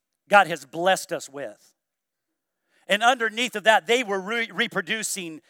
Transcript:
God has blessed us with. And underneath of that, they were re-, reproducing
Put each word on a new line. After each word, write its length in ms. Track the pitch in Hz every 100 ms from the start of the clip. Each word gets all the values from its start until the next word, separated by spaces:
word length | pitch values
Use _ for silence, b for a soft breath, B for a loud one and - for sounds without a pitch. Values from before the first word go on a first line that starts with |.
| _ _ -
God 180 | 202 175
has 180 | 165
blessed 480 | 143 160 180 185 -
us 160 | 156 -
with. 440 | 139 120 104 _ _ _ _ _ _ _ _ _ _ _ _ -
And 160 | 202
underneath 540 | 233 262 220 214 247 208
of 80 |
that, 220 | 185 214 160
they 180 | 247
were 160 | 214 196
re-, 300 | 190 233 226
reproducing 880 | 170 226 190 170 220 202 202 170 156 b